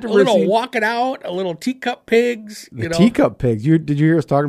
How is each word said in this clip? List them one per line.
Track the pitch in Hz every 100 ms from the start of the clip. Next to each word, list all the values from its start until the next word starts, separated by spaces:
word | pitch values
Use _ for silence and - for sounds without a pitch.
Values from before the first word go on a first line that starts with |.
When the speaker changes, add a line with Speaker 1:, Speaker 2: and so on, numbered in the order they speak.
| 240
Speaker 1:
controversy. | 208 220 196 180
Speaker 2:
walking | 226 254 233
out, | 214 233 254 277 180
a |
little | 180 185 165
teacup | 254 262 247 247 -
pigs, | 233 240 226 214 214 -
Speaker 1:
The | 117
Speaker 2:
you | 165
know? | 165
Speaker 1:
teacup | 226 262 123 -
pigs. | 123 107 135
You, | 160
did | 147 147
you | 156
hear | 165
us |
talking | 147 143